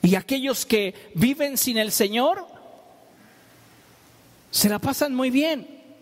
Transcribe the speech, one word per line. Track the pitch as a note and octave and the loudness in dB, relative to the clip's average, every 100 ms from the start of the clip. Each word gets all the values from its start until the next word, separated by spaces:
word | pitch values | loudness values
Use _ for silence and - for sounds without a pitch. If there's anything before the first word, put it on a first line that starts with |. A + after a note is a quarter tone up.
Y | F3+ F#3 | 4 2
aquellos | - C4+ C4 B3+ - | 0 -4 -2 -4 0
que | A3 G3+ - - E3+ | 0 0 -6 -12 0
viven | A3+ C#4 C#4+ C4+ | 2 2 -2 -2
sin | - A3+ | -2 0
el | G#3+ | -2
Señor | - G3+ A3 C4+ G4 F4 - - - - - - - - - _ - - - _ - _ - - - _ | 0 0 2 0 0 -6 -18 -20 -20 -20 -20 -20 -20 -20 -20 _ -20 -20 -20 _ -20 _ -20 -20 -20 _
se | - G#3 | 0 0
la | G#3 | 0
pasan | C4+ C4+ D4 B3+ | -2 -2 -2 0
muy | C4 | 0
bien. | B3+ D4+ D4+ - - - - | 2 0 -2 -8 -20 -20 -20